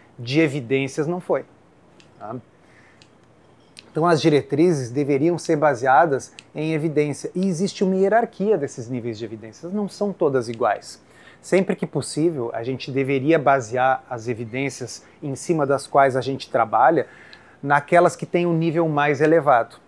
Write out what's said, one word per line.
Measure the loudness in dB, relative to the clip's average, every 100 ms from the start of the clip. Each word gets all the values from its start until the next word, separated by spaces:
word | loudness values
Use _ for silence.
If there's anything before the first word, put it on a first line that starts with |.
| _ -14
De | -2 0
evidências | 2 0 -2 -2 -2 -4 -4
não | -4
foi, | -2 -4 -4 _ _ _ _ _ -20 -18
tá? | -14 -14 -16 _ _ _ _ _ -20 _ _ _ _ _ _ -20 -10
Então | -2 2
as | 4
diretrizes | 4 2 2 2 2 2 -2
deveriam | -4 0 2 2 -2
ser | -2 2
baseadas | 2 2 4 4 4 0 -6 -20 _
em | -8 -4
evidência. | -2 -2 0 -2 -4 -8
E | -4 -2
existe | -2 -4 -2
uma | 0 2
hierarquia | 2 2 0 -4 0 0
desses | -2 -8 -8
níveis | -6 -6 -8
de |
evidências, | -10 -12 -16 -16 -8
não | -6 -6
são | -4 -6
todas | 0 0 0 -2
iguais. | -2 -2 -2 -6 -20 _ -20 -20 -16
Sempre | 0 0 2 -2
que | -4
possível, | -6 -6 -2 0 0 -6
a | -6
gente | -6 -6 -4
deveria | -4 0 0 2 2
basear | 4 2 0 0 0 0 -4
as | -10 -6
evidências | -8 -6 -6 -6 -8 -14 -14 -20 -14
em | -10
cima | -8 -4 -2 0
das | -2 0
quais | 2 4 2
a |
gente | -4 -8 -4
trabalha | -2 0 4 4 4 -2 -10 -20 -20 -20 -10
naquelas | 0 0 4 4 4 0
que | -4
têm | -2 0
um |
nível | 0 0 0 0
mais | 0 0 2
elevado, | 4 4 4 4 2 -10